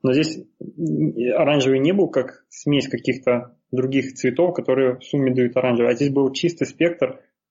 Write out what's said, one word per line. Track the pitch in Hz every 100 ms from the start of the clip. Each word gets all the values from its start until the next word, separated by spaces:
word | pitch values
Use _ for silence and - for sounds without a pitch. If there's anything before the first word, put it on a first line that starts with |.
Но | 131
здесь | 135 156 - - _ 104 - 160 151 151 - 123 -
оранжевый | 143 147 131 135
не | 147
был | 196 180
как | - - - _
смесь | - 147 143 -
каких-то | 127 131 127 127 120 - _ _
других | 127 131 135 131
цветов, | - 127 127 175
которые | 175 - 131 127 127
в |
сумме | - 143 131
дают | 127 120 127
оранжевый. | 127 117 120
А |
здесь | 120 143
был | 139 135
чистый | 135 170 165 147
спектр, | - 170 170 127 - _ _ _